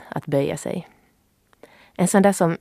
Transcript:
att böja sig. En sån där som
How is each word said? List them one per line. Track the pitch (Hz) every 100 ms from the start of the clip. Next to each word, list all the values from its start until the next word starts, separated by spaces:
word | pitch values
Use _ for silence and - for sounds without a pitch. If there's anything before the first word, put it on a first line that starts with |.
| -
att | - -
böja | 143 139 -
sig. | - 185 - _ _ _ _ _ _ _ - _ _ -
En | 180
sån | 208
där | 196
som | 190 170 165